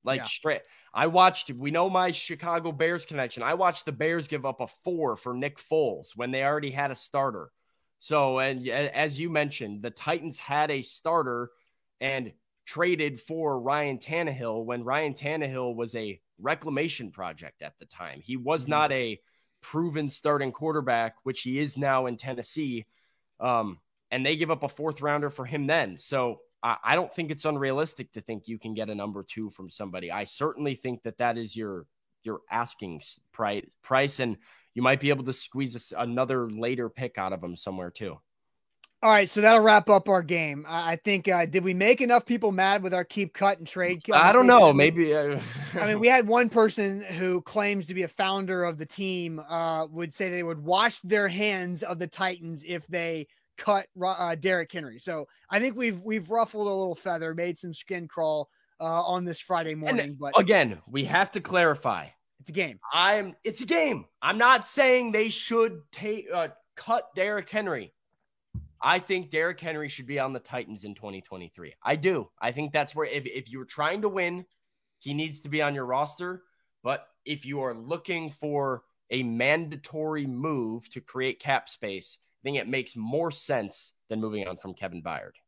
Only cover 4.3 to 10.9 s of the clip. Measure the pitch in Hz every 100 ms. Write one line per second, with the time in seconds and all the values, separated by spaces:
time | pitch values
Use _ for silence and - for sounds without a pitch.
4.3 | 147 135 131 120 - - 175 147 107 -
5.3 | 123 143 143 - 160 139 87 73 107 123
6.3 | 135 135 151 147 135 143 131 - 139 135
7.3 | 101 78 _ _ _ _ _ - 151 139
8.3 | 131 135 131 127 120 143 - 151 139 170
9.3 | 156 147 143 110 104 113 - - 170 156
10.3 | 139 - 143 151 143 120